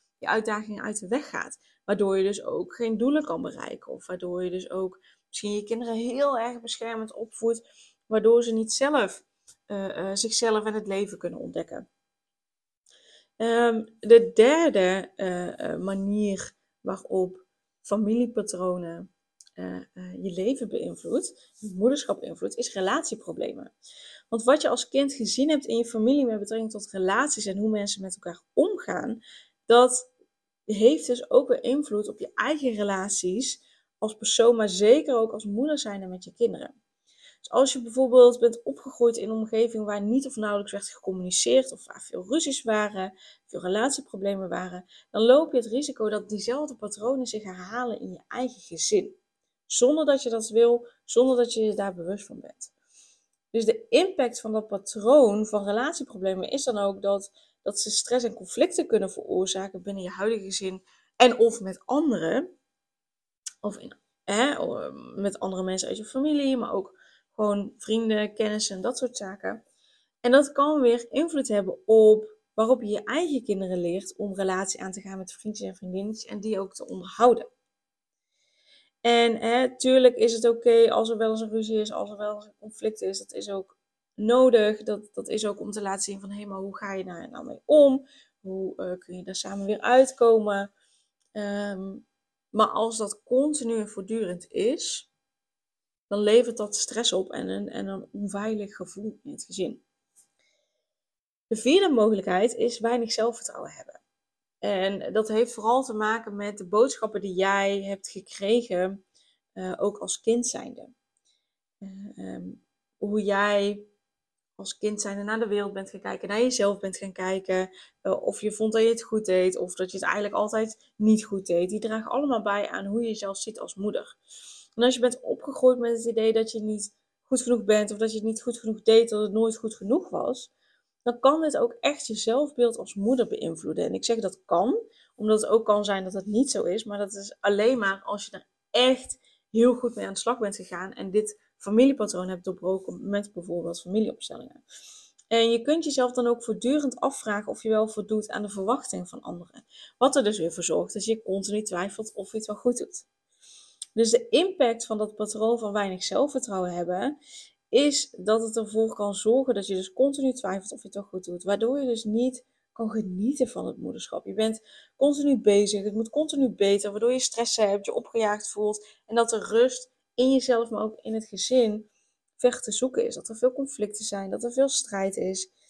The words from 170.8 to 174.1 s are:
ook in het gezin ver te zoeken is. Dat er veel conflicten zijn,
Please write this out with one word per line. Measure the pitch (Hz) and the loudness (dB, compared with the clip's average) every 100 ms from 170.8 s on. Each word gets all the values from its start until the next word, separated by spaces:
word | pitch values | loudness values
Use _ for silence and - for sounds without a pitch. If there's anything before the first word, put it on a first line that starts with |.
ook | 214 - | -6 -6
in | 214 | -8
het | 220 | -8
gezin | 220 190 - 262 220 214 214 _ _ _ _ _ | -8 -8 0 4 4 0 -10 _ _ _ _ _
ver | 247 240 | 0 0
te | - | -6
zoeken | - 262 262 - | -4 -2 0 -2
is. | |
Dat | - - | -4 -12
er | 220 | 0
veel | 254 | 0
conflicten | 254 277 - 208 - | 0 -6 -6 -8 -6
zijn, | - | -8